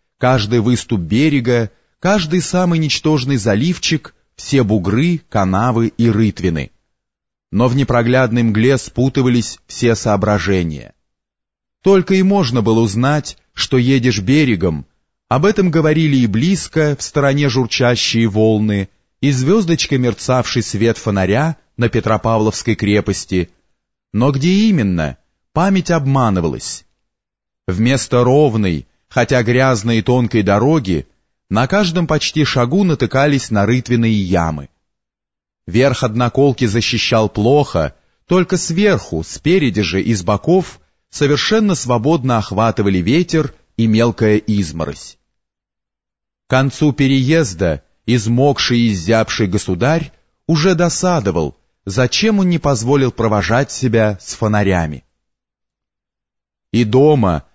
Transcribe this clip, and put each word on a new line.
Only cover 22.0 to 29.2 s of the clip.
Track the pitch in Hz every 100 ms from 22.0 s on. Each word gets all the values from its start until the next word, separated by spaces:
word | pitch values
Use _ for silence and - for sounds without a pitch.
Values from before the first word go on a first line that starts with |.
| 104 107 113 113 107 - -
крепости. | 104 101 104 104 98 - 92 85 _ _ _ _ _ _
Но | 101 135
где | 135 165 190 220
именно, | 170 101 87 73 64 _ _ _
память | 156 190 190 170
обманывалась. | 165 139 135 113 92 82 57 - - _ _ _ _ _ _ _ _ -
Вместо | 92 120 135 - 123
ровной, | 123 139 147 110 98 76 - _ _
хотя | 131